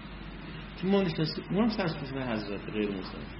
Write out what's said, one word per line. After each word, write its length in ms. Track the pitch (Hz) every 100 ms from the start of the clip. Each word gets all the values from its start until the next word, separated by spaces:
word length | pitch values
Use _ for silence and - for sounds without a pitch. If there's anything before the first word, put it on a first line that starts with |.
| - - - - - - - -
چون 100 | 180
ما 120 | 196
نشستیم، 420 | 190 160 156 - -
ما 120 | 175
هم 60 | 226
سر 180 | 214 180
سفرهٔ 460 | 160 139 135 127
حضرت 380 | 110 101 98 -
غیر 200 | 107 104
مسلم. 320 | 98 90 - 73 -